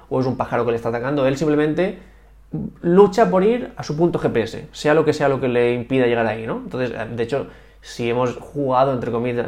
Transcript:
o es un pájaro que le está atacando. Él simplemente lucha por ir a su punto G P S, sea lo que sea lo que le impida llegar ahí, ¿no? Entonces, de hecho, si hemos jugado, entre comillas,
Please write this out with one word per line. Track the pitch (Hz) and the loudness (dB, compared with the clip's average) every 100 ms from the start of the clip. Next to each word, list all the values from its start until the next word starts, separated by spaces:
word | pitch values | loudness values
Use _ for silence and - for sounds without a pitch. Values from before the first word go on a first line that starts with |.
| - | -6
o | 131 | -2
es | 127 | -2
un | 127 | -2
pájaro | - 120 117 | -2 -2 0
que | |
le | 113 | -2
está | 117 | -2
atacando. | 117 127 147 131 | -4 -2 0 0
Él | 135 | 0
simplemente | 156 147 151 160 190 - - - - - - 160 - - | 0 2 0 0 -2 -4 -18 -20 -20 -20 -12 -10 -10 -6
lucha | 170 180 202 233 190 | 2 6 6 6 2
por | 185 | 4
ir | 202 240 - - | 2 0 -4 -12
a | |
su | 127 151 | -6 0
punto | 170 165 | 0 0
G | 117 | 0
P | 113 | 0
S, | 104 107 - | -2 -6 -14
sea | - 147 | -4 2
lo | 156 151 | 4 4
que | |
sea | 151 139 | 2 2
lo | 131 | 2
que | 131 | 0
le | 120 120 | 2 2
impida | 120 117 131 120 | 0 0 2 2
llegar | 117 113 | 2 0
ahí, | 110 113 | -2 -6
¿no? | 233 | -8
Entonces, | 240 127 123 113 113 117 | -6 -4 -4 -4 -6 -4
de | |
hecho, | 113 139 - - - - | -2 -4 -6 -14 -20 -20
si | - - 117 | -16 -6 -2
hemos | 120 127 - | 0 -2 -4
jugado, | - 143 131 127 139 | -10 -4 0 2 2
entre | 127 120 | 0 -2
comillas, | 117 123 120 | -2 -2 -2